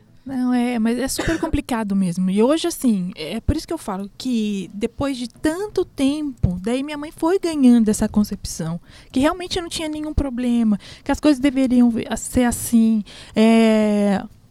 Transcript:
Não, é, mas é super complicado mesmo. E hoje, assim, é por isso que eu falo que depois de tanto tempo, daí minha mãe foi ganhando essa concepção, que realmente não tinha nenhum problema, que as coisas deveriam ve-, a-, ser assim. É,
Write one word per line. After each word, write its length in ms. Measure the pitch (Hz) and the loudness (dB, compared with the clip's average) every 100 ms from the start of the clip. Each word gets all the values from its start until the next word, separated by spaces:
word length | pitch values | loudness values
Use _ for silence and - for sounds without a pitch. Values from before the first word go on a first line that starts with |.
| _ - | _ -20
Não, 300 | 262 262 247 | -10 -4 0
é, 240 | 247 240 240 | 0 0 0
mas 180 | 220 247 | 0 0
é 80 | 262 | -2
super 280 | - 320 320 | -2 -2 -2
complicado 560 | 320 285 - 226 208 196 | -2 -2 -2 -4 -2 0
mesmo. 340 | 185 170 185 | 0 0 0
E 100 | 196 | 2
hoje, 280 | 240 320 339 | 4 2 0
assim, 420 | - 254 202 180 - | -2 0 0 -2 -8
é 240 | 156 220 | -10 -4
por 160 | - 294 | -2 -2
isso 100 | - | -4
que 60 | |
eu 40 | 320 | -8
falo 300 | - 190 196 - | -6 -8 -8 -10
que 540 | 262 233 208 196 185 | -4 -2 -2 -4 -8
depois 440 | 202 226 - 277 254 | -6 -6 -4 -6 -4
de 100 | 247 | -8
tanto 560 | - 320 339 415 381 | -4 -2 -2 -4 -4
tempo, 760 | 349 - 269 302 294 240 196 180 | -4 -2 0 0 -6 -2 -2 -2
daí 180 | 190 254 | -4 -4
minha 120 | 285 294 | -4 -8
mãe 140 | 302 | -12
foi 300 | - 320 381 | -2 0 2
ganhando 480 | 339 311 254 240 214 | 0 4 6 6 4
essa 200 | 214 220 | 0 0
concepção, 720 | - 208 202 - - 160 170 - - - | 0 -2 -4 -12 -8 -6 -8 -10 -20 -6
que 80 | 262 | 0
realmente 420 | 294 370 359 370 | 0 0 -6 -6
não 80 | 339 | -6
tinha 200 | - 311 | -6 -6
nenhum 260 | 302 302 | -6 -4
problema, 640 | 302 277 240 247 240 220 202 - - | -2 -2 -2 0 2 2 0 -4 -12
que 80 | - | -6
as 80 | - | 0
coisas 220 | 302 262 | 2 4
deveriam 500 | 285 262 262 247 240 | 2 2 2 4 4
ve-, 160 | 226 277 | 2 -4
a-, 80 | 226 | -6
ser 280 | - 247 | -2 0
assim. 580 | 240 - - 233 226 220 196 - - | 0 0 0 2 4 2 -2 -12 -6
É, 880 | - 220 226 226 220 214 208 202 196 - - _ | 2 6 6 6 4 2 2 2 0 -4 -14 _